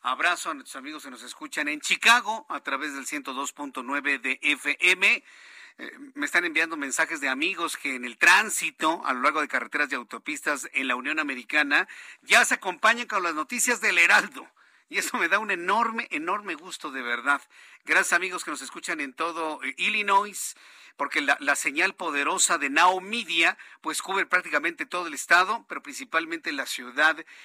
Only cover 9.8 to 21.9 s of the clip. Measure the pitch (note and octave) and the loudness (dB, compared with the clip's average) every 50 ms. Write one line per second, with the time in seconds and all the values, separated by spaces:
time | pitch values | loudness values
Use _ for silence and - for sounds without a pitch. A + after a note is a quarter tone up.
9.8 | D3 C3+ C#3 C3 A#2+ _ - A#2 _ - D3+ C#3 - D#3+ D3 C3+ - - - C3+ | -2 -2 -2 -6 -6 _ -14 -12 _ -8 -8 -6 -4 -4 -4 -4 -6 -6 -4 -4
10.8 | C3+ C3 B2+ B2 B2 C#3 D3+ D#3+ D#3 C#3+ C3+ B2+ A#2+ _ - D#3 D3+ C#3+ D3 D#3 | -2 -2 -2 -2 -2 -2 0 0 0 -2 -4 -8 -6 _ 2 2 2 4 4 2
11.8 | F#3 - - - - - - _ _ - F#3+ A3+ A#3+ - A#3 - - G3 F3+ D#3 | 2 2 -4 -18 -18 -18 -20 _ _ 6 6 6 8 6 2 -2 -2 -6 -6 2
12.8 | - G#3+ A3+ A#3+ A#3+ - - G3+ F3+ E3+ D#3+ D3+ D#3 _ B3 A#3+ - B3+ A#3+ G#3+ | 4 4 4 4 0 -2 -2 0 0 0 -2 -2 -4 _ -2 -2 0 0 0 2
13.8 | A3 G#3+ F#3 F3 E3+ F3 G3 G#3+ D#3+ - - C3+ A2+ - _ _ _ _ _ _ | 2 2 4 6 6 8 8 6 4 2 -6 -14 -16 -16 _ _ _ _ _ _
14.8 | _ _ D3+ G3 - - - B3 F3 E3+ F3 G3+ A3 G#3 G3 F3 E3+ F3+ G3 A3 | _ _ -4 -4 -4 -2 -2 -2 0 2 2 2 2 0 -4 -4 0 0 2 2
15.8 | A#3 A3+ A3+ A#3 A#3 - - D3+ D#3 E3+ F#3 G#3 G#3 G3 E3+ D3 D#3+ F#3 D#3+ - | 2 0 -2 -6 -8 -6 -6 -6 -2 -2 -4 -4 -4 -6 -10 -10 -10 -14 -14 -10
16.8 | - D#3 C3+ C3+ B2+ A#2+ A#2+ A#2+ A#2 C3+ C#3+ C#3 - _ _ - - - - - | -10 -8 -8 -6 -4 -4 -4 -2 0 0 0 0 -2 _ _ -20 -20 -20 -20 -20
17.8 | _ - D#3 F3 F#3+ - - F3 F3 F#3+ F3+ F3+ - - D#3 C3 C3+ C3 - F3 | _ 2 4 4 4 4 2 2 2 0 -6 -6 -6 -6 -8 -8 -8 -12 -14 -12
18.8 | - - F3 D#3 D3 C3+ B2+ - D#3+ E3+ E3 E3 E3 D#3 D3+ C#3 C3+ C3 C3 - | -8 -6 -6 -6 -6 -8 -6 -4 -4 -4 -2 -4 -4 -4 -6 -6 -6 -8 -6 -2
19.8 | F3+ G3 G#3+ G#3+ G#3 G3+ G3 G3 G3+ G#3 G3 - - - - _ - - - - | -2 -2 0 0 0 4 4 4 4 2 -6 -8 -8 -10 -10 _ -20 -20 -20 -20
20.8 | - - _ _ C#3+ C#3 - D#3 C#3+ C#3 C#3+ - D3 C#3 C#3+ - - D#3 C#3 D3+ | -20 -20 _ _ -6 -2 0 0 2 2 2 2 4 0 0 2 0 -4 0 0
21.8 | F3 F#3+ | 0 0